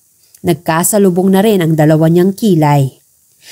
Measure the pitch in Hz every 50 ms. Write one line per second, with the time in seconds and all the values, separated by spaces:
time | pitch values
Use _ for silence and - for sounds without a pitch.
0 | _ _ _ _ _ _ - _ - 180 170 175 - - 160 165 175 - 220 208
1 | 202 190 175 185 180 196 190 190 202 226 214 180 165 160 160 151 151 151 160 156
2 | 165 160 165 175 175 196 185 - 233 208 180 156 151 147 147 143 135 127 - _
3 | _ _ _ _ _ _ _ _ _ -